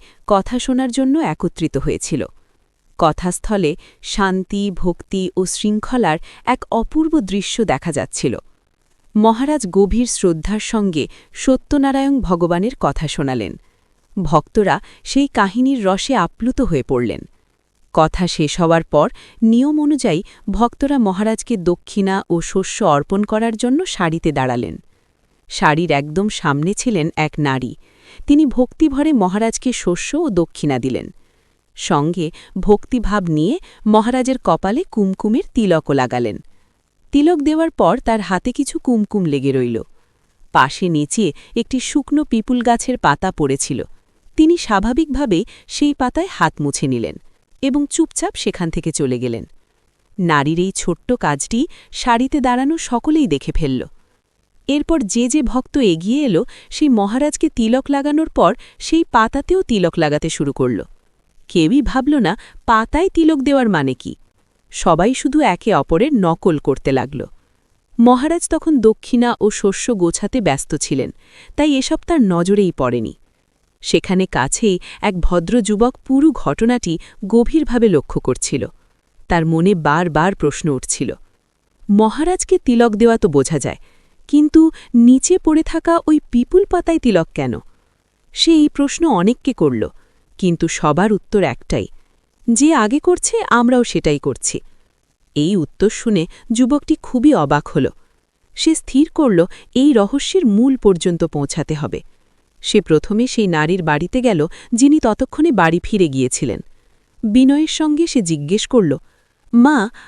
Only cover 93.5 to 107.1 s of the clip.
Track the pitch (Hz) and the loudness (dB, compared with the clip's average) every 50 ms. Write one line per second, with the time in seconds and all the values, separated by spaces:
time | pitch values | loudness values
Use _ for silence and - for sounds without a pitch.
93.5 | - 240 240 240 254 247 240 - - 170 - 165 147 143 - 143 123 - - - | 2 2 2 4 2 2 2 0 -2 -2 0 0 0 0 -2 -4 -4 -4 -6 -8
94.5 | - - - - - _ _ _ _ _ _ _ _ _ _ _ _ 143 147 165 | -8 -8 -10 -14 -20 _ _ _ _ _ _ _ _ _ _ _ _ -2 -2 0
95.5 | 208 196 151 - - - - 208 - - - 233 214 185 156 - - - - - | 0 0 -2 -4 -2 -2 0 0 0 -2 -2 0 0 0 0 -2 -8 -12 -8 -4
96.5 | 233 220 254 233 285 294 - - 311 - - - - 254 226 302 285 196 151 139 | 0 0 2 2 2 0 0 -2 -4 -4 -4 -4 -2 2 4 4 4 4 4 2
97.5 | 151 147 143 - - 160 131 - - - - _ _ _ _ _ _ _ _ _ | 0 0 -2 -2 -2 -2 -2 -2 -4 -8 -16 _ _ _ _ _ _ _ _ _
98.5 | - - - 320 320 - - - - 262 302 330 - - 311 262 202 170 165 190 | -12 -4 0 0 0 0 -2 -2 0 2 2 2 0 0 0 2 4 2 2 0
99.5 | - - - - - 247 262 294 294 226 202 202 - 277 - - - 381 359 240 | -2 -10 -20 -6 0 2 4 4 4 4 2 2 0 -4 -4 -2 0 0 2 2
100.5 | 202 202 240 277 269 247 - 208 196 170 - 190 175 165 170 160 - 151 143 139 | 4 4 4 2 2 2 2 2 2 2 0 -2 -2 -2 -2 -4 -2 -4 -6 -4
101.5 | - - 143 - 160 151 143 107 - 71 - - _ _ _ _ _ _ _ _ | -4 -6 -6 -6 -6 -6 -6 -6 -8 -10 -12 -16 _ _ _ _ _ _ _ _
102.5 | _ _ - - - 214 175 - 160 151 - - 208 214 240 254 - - 220 190 | _ _ -6 -2 0 0 2 2 2 0 0 0 -2 -2 -2 -2 -2 -2 0 0
103.5 | 170 156 151 156 185 190 175 156 151 147 170 180 - 254 247 254 214 160 147 160 | 0 0 0 0 0 -2 0 -2 -2 -2 -2 -2 -2 0 0 2 2 0 0 -2
104.5 | - - - - - 220 254 285 294 311 - 240 214 - 262 - - - 302 339 | -4 -10 -10 -6 0 2 4 4 4 4 2 0 0 0 -2 -4 -2 0 0 2
105.5 | 277 196 175 165 165 175 - - - 208 185 156 135 135 127 127 - - - 127 | 2 2 2 2 2 0 -2 -2 0 0 0 2 2 0 0 0 -2 -4 -4 -4
106.5 | 90 - - - - _ _ _ _ _ _ _ | -6 -6 -10 -14 -20 _ _ _ _ _ _ _